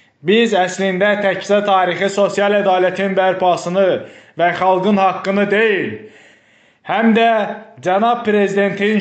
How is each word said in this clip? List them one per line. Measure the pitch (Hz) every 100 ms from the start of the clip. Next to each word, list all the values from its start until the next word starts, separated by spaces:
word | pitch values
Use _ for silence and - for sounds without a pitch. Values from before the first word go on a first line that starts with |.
| _ _
biz | 151 220 233 190
əslində | 180 180 196 185 208 202
təkcə | 196 185 - 202
tarixi | 202 190 180 170 190
sosial | 196 190 - 202 208
ədalətin | 190 185 180 185 196 190
bərpasını | 185 185 185 170 175 185 190 123 - - -
və | - 170 170
xalqın | 185 185 190 202
haqqını | 190 180 190 196 202
deyil, | 208 226 185 143 107 - - - _ _ _ _ _ -
həm | 190 226
də | 226 233 220 196 - - - 175
cənab | 190 233 233 220
prezidentin | 208 196 196 202 185 208 214